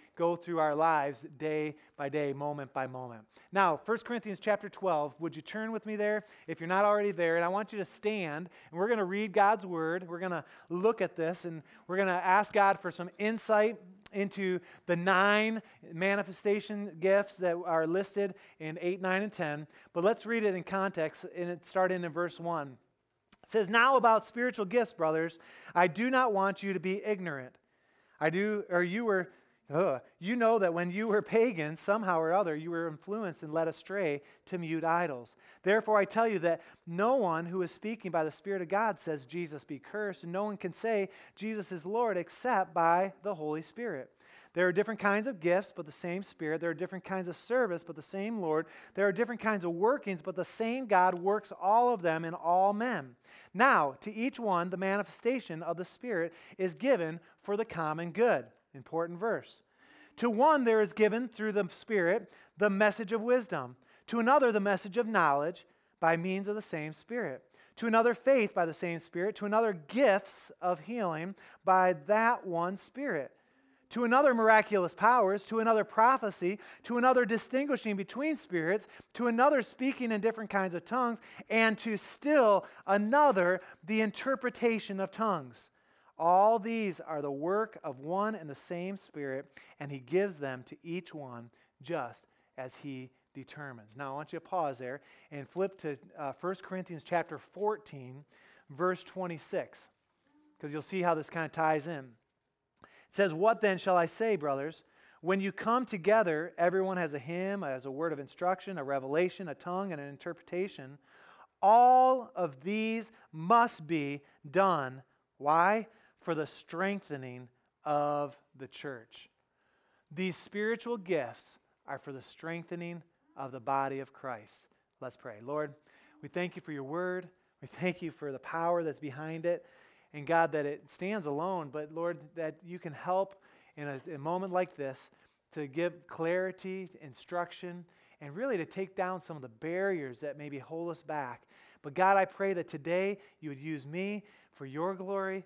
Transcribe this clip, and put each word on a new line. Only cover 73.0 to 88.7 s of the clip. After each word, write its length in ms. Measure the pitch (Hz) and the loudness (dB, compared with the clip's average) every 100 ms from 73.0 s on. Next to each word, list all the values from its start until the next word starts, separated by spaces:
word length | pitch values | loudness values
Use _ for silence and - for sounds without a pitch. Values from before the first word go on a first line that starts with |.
| 285 160 123 - _ _ _ _ _ | -4 -4 -6 -14 _ _ _ _ _
to 160 | 233 233 | -2 4
another 280 | 254 294 | 6 8
miraculous 600 | 233 220 220 - 202 175 | 6 8 8 6 2 0
powers, 500 | - 214 247 190 208 | 4 4 6 4 2
to 160 | - 226 | -2 0
another 240 | 226 220 | 2 2
prophecy, 760 | 196 - 233 262 214 - 180 208 - - | 2 4 6 4 0 -2 -4 -4 -10 -16
to 140 | - 240 | -4 2
another 280 | 254 254 220 | 4 6 4
distinguishing 720 | 220 - 254 285 254 220 196 | 0 0 -2 0 -2 -2 -4
between 400 | 190 240 311 285 | -6 -4 -2 -4
spirits, 500 | - 175 160 208 - - - | -2 -2 2 0 -2 -18 -14
to 140 | - 240 | -2 0
another 340 | 233 277 285 | 4 4 4
speaking 520 | 202 - 262 262 240 | 0 -4 -4 -2 -2
in 80 | 214 | 0
different 280 | 226 220 208 | 0 -2 -2
kinds 240 | 202 190 | -2 -2
of 120 | 170 - | -4 -4
tongues, 340 | 247 240 220 - - - | -2 -2 -4 -12 -20 -2
and 280 | 220 226 214 | 2 2 2
to 200 | 226 208 | -4 -6
still 680 | - - 285 302 220 190 - - - | -6 -4 4 6 6 6 2 -10 0
another 720 | 202 214 285 294 190 175 185 - - | 0 4 6 6 6 2 0 -4 -16
the 160 | 156 220 | -2 0
interpretation 1000 | 220 - 262 262 254 - 233 220 - 196 | 0 -2 -4 -2 -4 0 0 0 -4 -6
of 100 | 190 | -6
tongues. 600 | - 220 170 127 117 - _ _ _ _ - | -2 -2 -2 -6 -16 -20 _ _ _ _ 0
All 400 | 165 185 214 233 | 4 8 6 4
these 440 | 220 226 208 156 | 0 -2 -2 -4
are 200 | - 151 | -6 -4
the 100 | 147 | -4
work 480 | 139 165 202 220 - | -4 0 0 -2 -6
of 160 | 156 131 | -10 -10
one 340 | 147 190 214 208 | -6 -2 -2 -4
and 140 | 156 | -10
the 60 | 135 | -14
same 400 | - | -10